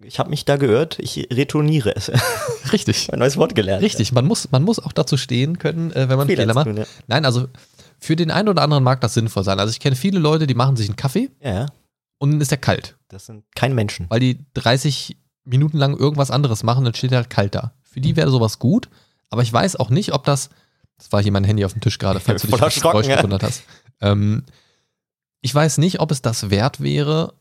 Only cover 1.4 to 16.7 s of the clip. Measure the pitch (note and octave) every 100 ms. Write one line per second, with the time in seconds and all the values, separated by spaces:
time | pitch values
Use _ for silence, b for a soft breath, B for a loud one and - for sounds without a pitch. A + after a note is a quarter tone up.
1.4 | C#3+ D3+ D3+ D#3 G#2 - - B2 B4+ C#5
2.4 | D5 A4 - G#3+ - - - - B2+ C#3
3.4 | D#3+ - F#2+ G2 G#3 - G#2+ A#2+ C#3 A#3
4.4 | - C3 F3 A#3 D3+ - D#3 C#3 - B2
5.4 | C#3+ E3+ D3+ E3 E3 - C3 C3 C#3 G#3
6.4 | G#2+ A#2 C3+ G#2 - B - B2 C#3 A#2+
7.4 | C3 b b b b _ - D#3+ E3 D#3+
8.4 | G#3+ E3+ C#3+ D3 B2+ C3 A2+ - A2+ -
9.4 | F#2 G2 G#2 A2+ C#3+ B2+ G3 G3 D3+ D#3
10.4 | D3+ A#2 C3 B2+ G2+ - C3+ G3+ C4+ -
11.4 | - F#2+ C#3+ - _ _ _ _ C#3+ D3+
12.4 | C#3+ D3 - F#2+ - - _ F#2+ - G#2+
13.4 | _ - B2+ B2+ G2+ - F2 A2+ B2+ B2+
14.4 | - - A2+ C3 D3+ C3 - - _ _
15.4 | C3 B2+ D3+ D3+ C#3 C#3+ C3+ D3 C3+ C3+
16.4 | C#3 A2 A2+